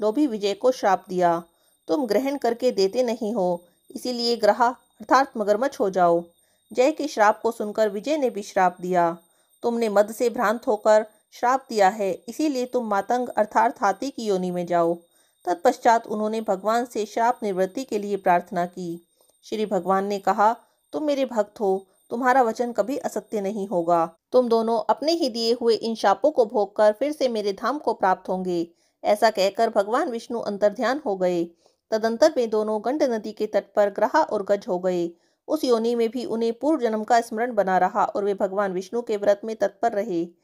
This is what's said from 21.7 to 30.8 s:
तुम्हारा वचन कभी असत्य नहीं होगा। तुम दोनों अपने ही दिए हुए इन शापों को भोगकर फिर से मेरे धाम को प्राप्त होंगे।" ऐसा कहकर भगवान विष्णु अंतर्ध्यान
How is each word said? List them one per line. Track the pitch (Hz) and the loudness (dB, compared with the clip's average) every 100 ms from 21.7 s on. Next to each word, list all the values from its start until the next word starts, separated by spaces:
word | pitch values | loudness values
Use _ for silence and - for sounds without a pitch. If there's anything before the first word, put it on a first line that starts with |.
| 190 - _ _ | 0 -4 _ _
तुम्हारा | 233 254 262 | -2 2 4
वचन | 233 220 240 | 4 0 -4
कभी | 233 202 277 | -2 -2 -4
असत्य | 220 214 - 214 | -4 -6 -6 -6
नहीं | 196 220 196 | -4 -4 -4
होगा। | 185 170 170 165 - _ | -2 2 2 0 -6 _
तुम | 254 240 | 0 2
दोनों | 226 226 226 - | 0 2 -2 0
अपने | 226 294 | 0 0
ही | 339 277 | 0 -2
दिए | 226 226 | -2 -2
हुए | 247 233 226 | 2 2 0
इन | 226 220 | -2 0
शापों | 208 196 294 | 2 2 2
को | 302 220 | 2 0
भोगकर | 233 196 - 214 | 0 -2 2 2
फिर | 214 285 | 4 -2
से | 294 262 | -2 -2
मेरे | 226 202 | -2 -4
धाम | 196 226 294 | -4 -4 -2
को | 247 | -4
प्राप्त | 220 190 185 - | 0 0 0 -2
होंगे।" | 185 185 175 170 _ _ _ | -6 -2 -4 -6 _ _ _
ऐसा | - 208 226 | 0 2 2
कहकर | 214 190 247 226 | 2 0 2 0
भगवान | 226 202 247 339 | 0 0 0 -2
विष्णु | 233 - 233 | -6 -8 -8
अंतर्ध्यान | 208 202 208 202 | -6 0 0 0